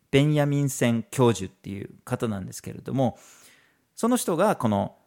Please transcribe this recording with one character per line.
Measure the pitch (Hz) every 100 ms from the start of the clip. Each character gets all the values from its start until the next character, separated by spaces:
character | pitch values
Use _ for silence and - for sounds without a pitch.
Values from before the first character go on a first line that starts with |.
| _
ベ | 139
ン | 147
ヤ | 151 143
ミ | 143
ン | 143
セ | - 120
ン | 117 -
教 | - 120
授 | 98 95
っ |
て | - 98
い | 98
う | - - -
方 | 123 117
な | 98
ん | 95
で |
す | -
け | -
れ | 113
ど | 117
も、 | 127 123 - - - - _ _ _ _ -
そ | 233
の | 247
人 | - 165
が | 202 180
こ | 113
の | 101 98 -